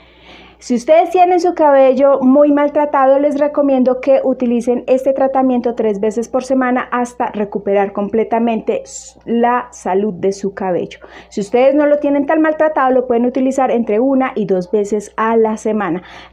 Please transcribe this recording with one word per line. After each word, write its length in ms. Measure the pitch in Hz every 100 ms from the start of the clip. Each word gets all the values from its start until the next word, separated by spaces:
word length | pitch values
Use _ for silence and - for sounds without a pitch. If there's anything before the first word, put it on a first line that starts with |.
| _ _ - - - _
Si 140 | -
ustedes 380 | 240 240 320 349
tienen 280 | 370 349 359
su 140 | 349
cabello 680 | 339 294 277 262 254 277 269
muy 320 | 254 285 294
maltratado, 680 | 285 294 294 294 285 262 277
les 200 | 294 285
recomiendo 640 | 294 294 277 262 247 254
que 200 | 277 269
utilicen 600 | 262 254 240 240 247 247 -
este 260 | 262 269
tratamiento 600 | 269 262 269 262 247 240 233
tres 240 | 220 202
veces 300 | 220 220 226
por 140 | 262
semana 460 | 254 262 254 254 -
hasta 360 | 247 247 - -
recuperar 680 | 208 208 208 202 196 196
completamente 880 | 202 202 226 214 226 233 220 - 151
s-, 380 | - - - - -
la 420 | 233 240 247 -
salud 440 | - 196 190 214 170
de 160 | 196
su 240 | 196 190 -
cabello. 420 | 190 175 - - - - -
Si 120 | -
ustedes 340 | 196 240 269 294
no 100 | 294
lo 140 | 294
tienen 260 | 285 285 277
tan 160 | 320
maltratado, 480 | 311 311 311 311 254
lo 160 | 254 254
pueden 220 | 233 254
utilizar 420 | 262 269 262 254
entre 300 | 240 226 208
una 320 | 269 262 262
y 120 | 220 196
dos 260 | 185 180
veces 420 | 214 202 208 202 -
a 220 | 220 226
la 200 | 220 214
semana. 440 | 220 214 190 180 - - -